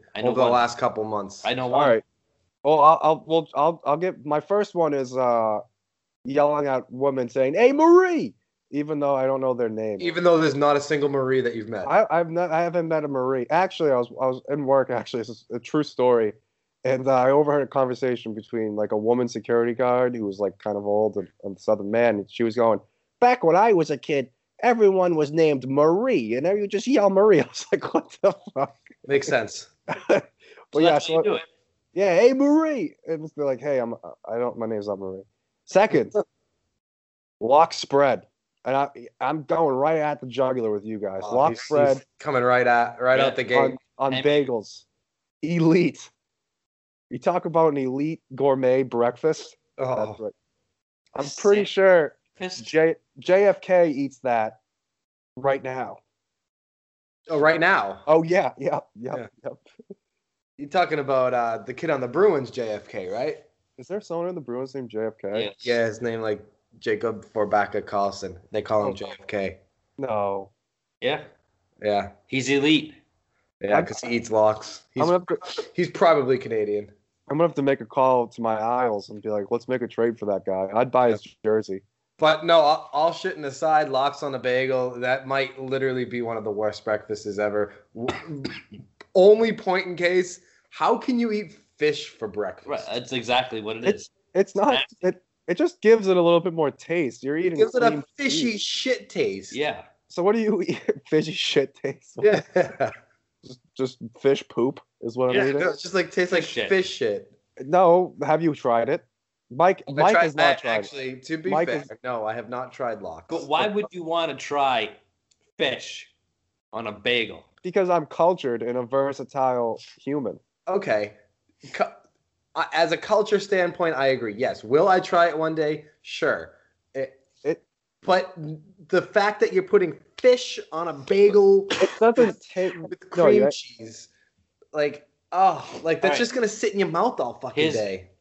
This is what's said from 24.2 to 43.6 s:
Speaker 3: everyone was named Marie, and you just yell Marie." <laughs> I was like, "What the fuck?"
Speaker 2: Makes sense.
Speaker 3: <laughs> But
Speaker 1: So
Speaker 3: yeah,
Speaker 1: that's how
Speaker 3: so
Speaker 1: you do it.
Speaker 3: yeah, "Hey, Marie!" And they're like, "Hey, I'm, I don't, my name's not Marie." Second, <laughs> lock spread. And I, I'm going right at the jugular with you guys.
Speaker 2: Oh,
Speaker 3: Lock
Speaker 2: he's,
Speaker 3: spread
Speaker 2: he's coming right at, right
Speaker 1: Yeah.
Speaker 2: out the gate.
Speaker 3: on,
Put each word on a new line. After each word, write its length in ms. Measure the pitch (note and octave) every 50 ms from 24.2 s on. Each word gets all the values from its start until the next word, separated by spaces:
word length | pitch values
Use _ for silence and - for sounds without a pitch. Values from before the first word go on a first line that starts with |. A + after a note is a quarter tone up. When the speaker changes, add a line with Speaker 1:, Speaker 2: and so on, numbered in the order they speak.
| B2+ - _ _ _ _ _ - -
Speaker 3:
everyone 520 | A#3+ A#3+ A#3 G#3+ G3 F#3+ F#3 F3+ F3+ E3+
was 160 | D#3 D3+ C#3
named 380 | D3+ E3 E3 D#3 D3 C3 B2 C3
Marie, 640 | C3+ C#3+ D3 D#3+ E3+ G3 A#3+ C4 A#3 D3+ A#2 G#2+ A2+
and 140 | B2+ D3
you 180 | F3 G3+ G#3 G3+
just 200 | G3+ G#3+ G3 -
yell 240 | A#3+ C#4 A#3 G3+ G3
Marie." 300 | F#3+ G3 G#3 G#3+ F#3+ D3+
<laughs> 0 |
I 40 | B2
was 220 | - - - - -
like, 220 | - - - - -
"What 240 | D#3 - - - - -
the 80 | G3 - - _ - -
fuck?" 200 | C3 C#3 - - _ _ - - _ -
Speaker 2:
Makes 220 | C3+ C#3 C#3 -
sense. 420 | D3+ D3 A#2+ A2 G2+ - - - - _ _ _
Speaker 3:
<laughs> 200 | - - - -
But 240 | - - - - - _ _ _ _ - - - _ -
Speaker 1:
So 60 | D3
Speaker 3:
yeah, 100 | D#3+ E3+ D3+
Speaker 1:
that's 140 | D3 -
how 60 | - D#3+
Speaker 3:
so 40 | E3
Speaker 1:
you 40 | F#3
do 120 | G#3 E3
it. 80 | A2+ - - _ _ _ _ _ _ _ _ -
Speaker 3:
yeah, 220 | E3+ G3 G3 E3+ F3
"Hey, 140 | A3+ B3+ C4+
Marie!" 640 | C4 C#4 C#4+ D4 D#4+ D#4+ D#4 D4+ B3 F3 C#3+ - _ -
And 220 | - E3 D3+ D#3 D#3 -
they're 80 | D3+ D3
like, 160 | C#3 C3 A#2
"Hey, 160 | C#3+ D3 C#3+
I'm, 160 | C3 A#2 A#2 A#2 - - E2+ - - -
I 100 | - A2 A#2
don't, 180 | B2 B2 E2
my 80 | A2+ A2+
name's 220 | A2 A2+ G#2 G2+
not 100 | G#2 G2+ G2
Marie." 220 | G2 F#2+ F#2+ F#2+ F#2+ _ _ _ _ _ _ _ _
Second, 440 | - - F#3+ G#3 G#3+ - C#3+ A2 G2+ - G#3 - - _ _ _ _ _ _ _ _ _
<laughs> 640 | _ _ _ _ _ _ _ _ _ _ _ _ -
lock 340 | G#2 A#2 C3+ D3+ E3 D#3+ -
spread. 520 | - - - C#3 C#3 C#3+ C3+ A#2 F#2 - _ _ _ _ _ _ _ -
And 100 | B2 C3
I, 140 | C3+ C#3+ C3+ - B2 A#2 A2+ - -
I'm 220 | B2+ C3 D3+ D#3 C#3+
going 320 | - E3+ D#3+ E3 D3 C3
right 220 | B2+ C#3 D3+ D#3+
at 220 | D#3+ D3+ D3+ D3 C#3
the 60 | -
jugular 440 | B2+ A#2 B2+ C3+ B2+ C3 B2+ A2+ A2
with 120 | G#2+ G2+ G#2
you 140 | A2 A2 G#2
guys. 220 | G#2 G2 F#2+ F#2+ -
Speaker 2:
Oh, 120 | G#2 A2+
Speaker 3:
Lock 160 | B2 C#3+ D#3+
Speaker 2:
he's, 100 | - -
Speaker 3:
spread 360 | - - D3+ D3 C#3+ C#3 C3+
Speaker 2:
he's 80 | C3 - _ _ -
coming 240 | - D#3 C#3 B2+ A#2+
right 220 | B2 B2 B2 B2
at, 340 | B2 A#2+ A#2+ A#2 G#2+ - G#2+
right 200 | B2 B2+ C3 C3
Speaker 1:
Yeah. 60 | C3+
Speaker 2:
out 80 | C3+ C3
the 80 | C3 B2
gate. 140 | G#2 B2
Speaker 3:
on, 200 | B2+